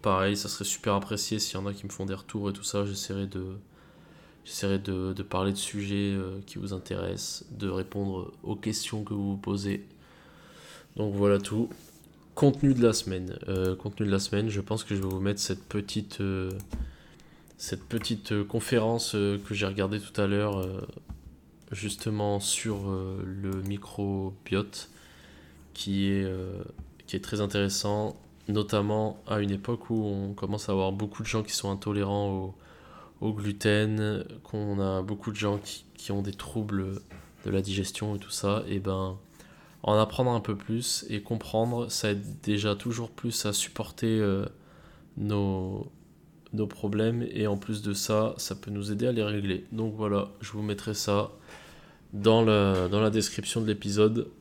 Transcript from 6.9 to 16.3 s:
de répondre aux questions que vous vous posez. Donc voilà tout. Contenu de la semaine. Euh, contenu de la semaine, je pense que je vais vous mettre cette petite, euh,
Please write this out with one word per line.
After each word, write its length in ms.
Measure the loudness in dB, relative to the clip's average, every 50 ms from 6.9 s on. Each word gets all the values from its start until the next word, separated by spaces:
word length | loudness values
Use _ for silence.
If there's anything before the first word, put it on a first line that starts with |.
| -4 -4 -2 -4 -4 -4 -6 -8 -8 -10 -12 -12
de 180 | -8 -4 -2 -2
répondre 640 | -2 -2 -4 -4 -4 -4 -2 -2 -2 -4 -6 -8 -12 -10 -6
aux 100 | -6 -6
questions 480 | -2 -2 -2 -2 -2 -4 -4 -4 -6
que 120 | -4 -4 -4
vous 180 | -2 0 -2
vous 40 | -2
posez. 480 | -2 -2 -2 -2 0 0 -2 -2 -2 -6 -12 -20 -20 -20 -20 -20 -20 -20 -20 -20 -20 -20 -20 -20 -20 -20 -20 -20 -20 -20 -12 -6
Donc 180 | -4 -2 -2 2
voilà 240 | 4 6 6 6 4
tout. 320 | 2 0 0 0 0 -2 -4 -14 -18 -20 -20 -20 -20 -20 -20 -20 -20 -12 2
Contenu 380 | 6 6 6 6 6 6 6
de 100 | 6 8
la 100 | 6 6
semaine. 440 | 6 4 0 -2 -4 -4 -4 -6 -8 -8 -4 -2
Euh, 260 | 0 2 2 2 0
contenu 320 | 0 -4 -8 -2 0 2
de 60 | 4
la 80 | 4 2
semaine, 280 | 2 2 0 2 2 2
je 120 | 0 -2
pense 240 | -2 -2 -4 -4 -2
que 100 | -2 -2
je 80 | 0
vais 60 | 0 0
vous 120 | 0 0
mettre 200 | 0 0 0 0
cette 240 | 0 -2 -2 -4 -4
petite, 560 | -4 -4 -4 -4 -2 -4 -4 -4 -4 -4 -2
euh, 300 | -2 0